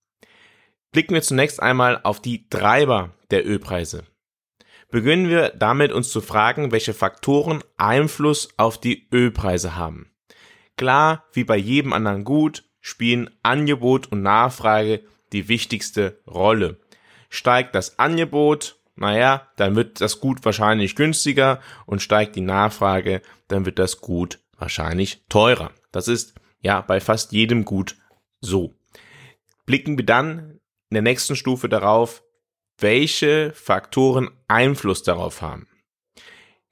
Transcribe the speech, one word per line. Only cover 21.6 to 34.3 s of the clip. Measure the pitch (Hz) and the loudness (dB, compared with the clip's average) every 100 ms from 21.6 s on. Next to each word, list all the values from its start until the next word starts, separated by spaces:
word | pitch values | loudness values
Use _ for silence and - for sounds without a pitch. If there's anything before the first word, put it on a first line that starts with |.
| - - | -6 -18
und | - 98 | -8 -6
steigt | - 104 107 | 0 2 0
die | 101 | -4
Nachfrage, | 92 98 107 - 98 95 92 92 - - - | -2 0 0 0 0 0 -2 -4 -8 -18 -6
dann | 98 95 | -4 -2
wird | - | 0
das | 92 - | -2 -2
Gut | - 85 87 - _ - | -6 -4 -4 -8 _ -12
wahrscheinlich | 85 - 80 87 98 - - | -8 -6 -4 -2 -4 -6 -2
teurer. | 107 113 117 80 _ _ | 2 4 2 -4 _ _
Das | 90 101 | -6 -4
ist | 117 - - _ _ | -4 -6 -16 _ _
ja | 95 98 | -2 -2
bei | 101 95 | 0 -2
fast | - 110 - | 0 -2 -2
jedem | 104 113 120 101 | 0 2 0 -2
Gut | 98 98 - _ _ _ _ | -4 -6 -10 _ _ _ _
so. | - 95 85 _ _ - - - - _ _ _ - | -4 -4 -4 _ _ -20 -20 -20 -20 _ _ _ -2
Blicken | 135 139 139 | -2 -2 -4
wir | 110 | 2
dann | 117 156 160 156 - _ _ - | 2 0 -8 -16 -20 _ _ -6
in | |
der | 107 | 0
nächsten | 113 127 - 135 | 2 0 -2 -4
Stufe | 131 127 110 | -2 -2 0
darauf, | 104 101 110 117 - _ _ _ _ _ - | 0 2 2 2 -6 _ _ _ _ _ -2
welche | 104 120 147 - 147 156 151 | 2 2 2 0 2 2 -2
Faktoren | - - 98 - 135 131 131 127 | -6 -2 -2 -2 2 2 2 -2